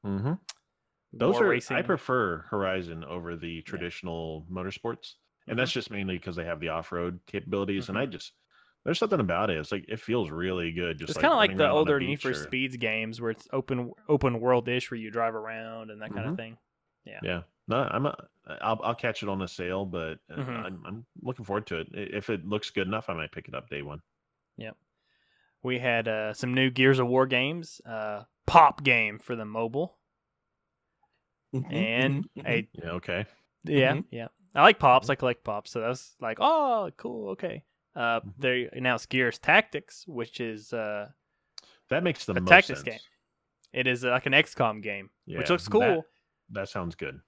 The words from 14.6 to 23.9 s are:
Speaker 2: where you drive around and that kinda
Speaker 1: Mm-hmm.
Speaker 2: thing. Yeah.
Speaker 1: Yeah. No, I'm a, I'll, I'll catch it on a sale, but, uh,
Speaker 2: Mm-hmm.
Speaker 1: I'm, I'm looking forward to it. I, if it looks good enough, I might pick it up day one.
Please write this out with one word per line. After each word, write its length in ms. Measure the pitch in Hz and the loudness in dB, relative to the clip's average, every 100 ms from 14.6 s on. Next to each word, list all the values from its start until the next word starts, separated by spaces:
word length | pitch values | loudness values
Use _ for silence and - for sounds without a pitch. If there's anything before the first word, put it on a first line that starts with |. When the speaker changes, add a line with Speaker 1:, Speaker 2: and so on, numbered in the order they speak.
| 120 123 - | 4 -2 -2
Speaker 2:
where 100 | 117 | -8
you 120 | 110 | -6
drive 240 | 110 113 110 | -2 0 -2
around 560 | 110 113 113 113 110 | -8 -10 -10 -12 -14
and 100 | 107 | -12
that 120 | 107 | -10
kinda 160 | 107 117 | -6 -6
Speaker 1:
Mm-hmm. 60 | 180 | -6
Speaker 2:
thing. 220 | 113 117 _ _ _ _ - | -8 -14 _ _ _ _ -18
Yeah. 160 | 104 | -10
Speaker 1:
Yeah. 220 | - 90 82 _ - | -6 -6 -8 _ -2
No, 100 | 113 139 | -2 0
I'm 140 | 113 143 | -2 -2
a, 80 | - - _ - 76 | -6 -18 _ -16 -6
I'll, 200 | 107 113 | -2 -2
I'll 120 | 110 120 | -2 -2
catch 280 | 123 107 | -4 -4
it 60 | 104 | -4
on 120 | 98 | -4
a 40 | 90 | -4
sale, 380 | - 90 92 98 | -6 -4 -4 -4
but, 340 | 87 80 80 _ | -6 -6 -10 _
uh, 40 | 147 | -10
Speaker 2:
Mm-hmm. 280 | 131 117 98 | -8 -8 -10
Speaker 1:
I'm, 180 | 92 82 | -12 -12
I'm 220 | 107 123 - | -14 -14 -12
looking 240 | 123 127 107 | -10 -8 -4
forward 220 | 101 107 | -4 -2
to 120 | 82 | -6
it. 80 | 80 - | -6 -8
I, 40 | 101 104 | -6 -6
if 120 | - | -4
it 160 | 104 85 | -4 -2
looks 260 | 104 - | -4 -2
good 160 | - 95 | -2 -2
enough, 220 | 110 - | -2 -4
I 40 | 85 | -6
might 160 | 78 | -6
pick 160 | - - | -10 -10
it 80 | 64 | -12
up 140 | - | -8
day 120 | 71 | -10
one. 180 | 71 | -8